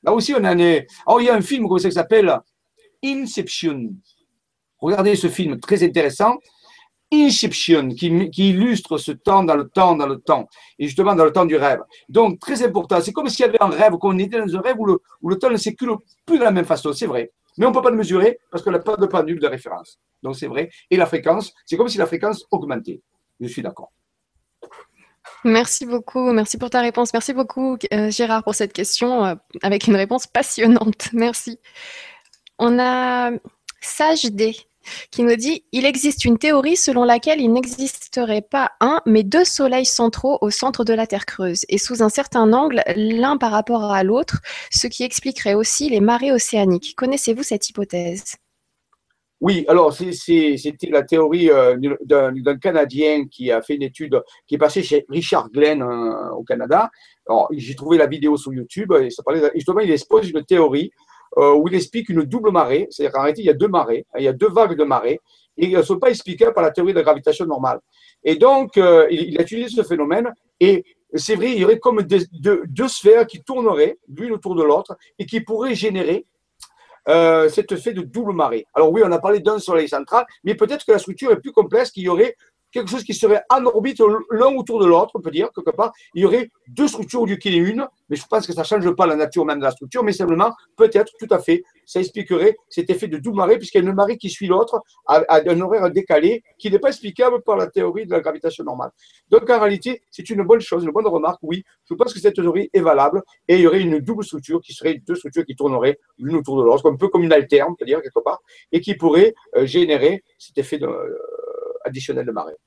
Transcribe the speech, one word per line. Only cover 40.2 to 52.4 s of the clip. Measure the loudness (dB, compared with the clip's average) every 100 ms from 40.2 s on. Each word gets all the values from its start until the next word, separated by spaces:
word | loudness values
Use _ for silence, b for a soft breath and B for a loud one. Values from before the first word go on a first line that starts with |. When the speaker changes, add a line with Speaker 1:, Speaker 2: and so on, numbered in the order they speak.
| -2 0
Speaker 2:
au | -2
centre | -2 -4 -4
de | -2
la | -2 -2
Terre | -6 -8
creuse, | -6 -6 -4 -4
et | -4
sous | -4 0
un | 0
certain | 0 -4 2 4
angle, | 4 2 0 -2
l'un | -2 -2 0 0 0
par | 0
rapport | -2 -2 -2 0
à | 0
l'autre, | 0 0 -2 -6 B B B
ce | -4 -4
qui | -6
expliquerait | -6 -4 -6 -4 0
aussi | 0 0 -2 0
les | 2
marées | 2 2 2
océaniques. | 0 0 0 2 0 -4 -6
Connaissez-vous | -4 -2 -2 -4
cette | -4 -4 -6
hypothèse ? » | -8 -8 -6 -6 -8 -14 -18 _ _ _ _ _ _ _ _ _ _
Speaker 1:
Oui, | 0 0 4
alors | 4 4
c'est, | 2 -8
c'est, | -8 0 2 2 -2
c'était | -6 -10 -2
la | -2
théorie, | 2 0 2 2 4
euh, | 6 4 2 -2 -4
d'un, | 2 2 2
d'un | 0